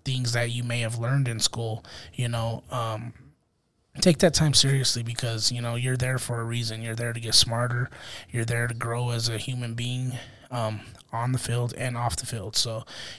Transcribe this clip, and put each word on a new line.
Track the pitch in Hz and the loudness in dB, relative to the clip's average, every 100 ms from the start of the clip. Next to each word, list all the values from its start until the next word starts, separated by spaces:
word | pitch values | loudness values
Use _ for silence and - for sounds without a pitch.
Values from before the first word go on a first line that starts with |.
| - | -4
things | 127 123 | 0 0
that | 120 120 | 0 0
you | 120 | -2
may | 120 120 | -2 0
have | 113 117 | 0 -2
learned | 117 139 127 | 2 2 2
in | 113 | 2
school, | - 113 113 110 - - - | 0 0 -2 -4 -8 -16 -12
you | - 120 | -4 -2
know, | 117 113 113 - | 0 -2 -4 -6
um, | 127 113 110 117 - - _ _ _ _ _ _ - | -4 -2 -4 -8 -12 -20 _ _ _ _ _ _ 4
take | 185 165 | 6 8
that | 180 | 6
time | - 156 | 6 6
seriously, | 131 139 135 127 117 | 6 6 4 2 0
because, | 117 117 120 113 - | -2 -2 -2 0 0
you | 120 | 0
know, | 120 117 | -2 -2
you're | 127 127 | 0 0
there | 127 131 | 0 0
for | - 120 | -2 -2
a | 113 | -2
reason. | 120 113 110 | -2 -2 -4
You're | 113 113 | -4 -2
there | 120 | -2
to | 117 | -4
get | 113 - | 4 6
smarter. | - 113 120 120 127 - - - - | 6 4 2 2 0 -4 -14 -14 -6
You're | 120 117 | -2 0
there | 120 120 | 0 0
to | |
grow | 117 - 123 120 | -2 -2 -2 0
as | 117 117 | 0 0
a | 113 | -2
human | - 123 120 113 | -4 -4 -4 -4
being, | 120 127 127 123 - - - | -2 -2 -2 -4 -10 -18 -8
um, | 123 110 107 - - - | -2 -2 -4 -8 -18 -8
on | 113 120 | -2 0
the | 127 | 0
field | - 120 120 - | 0 0 0 -2
and | 127 120 | -4 0
off | 117 - | 0 0
the | - | -4
field. | 117 92 - | -6 -2 0
So, | 123 110 - - - | 0 -2 -8 -12 -12